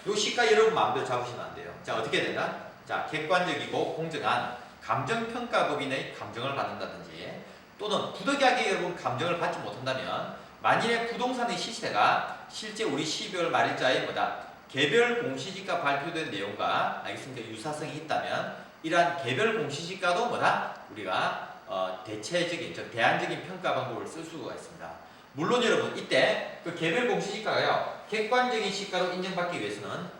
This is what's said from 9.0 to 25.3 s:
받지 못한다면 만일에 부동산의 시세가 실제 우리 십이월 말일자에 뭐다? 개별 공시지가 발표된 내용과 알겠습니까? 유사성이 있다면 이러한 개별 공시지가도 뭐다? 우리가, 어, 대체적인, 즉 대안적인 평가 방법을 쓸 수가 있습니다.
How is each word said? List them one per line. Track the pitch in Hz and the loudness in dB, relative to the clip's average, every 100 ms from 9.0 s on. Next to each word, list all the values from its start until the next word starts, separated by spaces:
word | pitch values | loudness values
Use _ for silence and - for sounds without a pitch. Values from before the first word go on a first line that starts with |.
| 127 127 170 165 | -2 -2 0 0
받지 | 160 - | -2 -2
못한다면 | - 123 - - - 107 - - - - | -6 -6 -4 -2 -2 -4 -6 -10 -16 0
만일에 | 110 151 233 233 233 | 4 4 4 2 0
부동산의 | - 254 240 233 - | 0 0 0 0 -2
시세가 | 233 - - - - - - - - | -4 -4 0 6 6 6 0 -8 -12
실제 | - 214 214 | -10 -8 -2
우리 | 185 135 - | 0 0 0
십이월 | - 214 185 165 | -2 -4 0 2
말일자에 | - - - 127 - | 4 4 4 4 4
뭐다? | - - - - - - - | 2 0 0 -2 -10 -16 -6
개별 | 135 - 233 240 233 | 2 4 6 6 4
공시지가 | - - 190 190 190 170 | 0 -4 -6 -6 -2 0
발표된 | 143 - 165 160 151 | 2 0 -2 -4 -4
내용과 | 147 101 - - - - - - | -4 -6 -2 0 2 0 -2 -6
알겠습니까? | - 135 117 110 | -8 -8 -10 -10
유사성이 | 107 151 147 147 151 | -8 -6 -4 -6 -6
있다면 | - - - - - - - - | -2 0 0 -2 -4 -8 -14 -8
이러한 | 160 175 175 - | 2 4 4 2
개별 | 117 131 226 214 | 0 2 2 2
공시지가도 | 139 - 175 190 180 175 - | -2 -4 -6 -2 2 2 2
뭐다? | - - - - - - | 2 2 2 -2 -8 -12
우리가, | 107 95 92 90 - - - - | -8 -2 0 0 -2 -8 -12 -6
어, | 95 92 - - | -2 -2 -4 -8
대체적인, | 107 - 175 165 160 113 | -8 -2 0 0 -2 -6
즉 | - - | -8 -6
대안적인 | 113 120 - - - - | 2 4 4 0 -4 -6
평가 | 185 156 131 | -4 0 0
방법을 | 123 - 101 | -2 -6 -8
쓸 | 160 | -8
수가 | 160 156 104 - | -10 -8 -8 -10
있습니다. | - - - - - - - | -12 -14 -12 -14 -16 -20 -12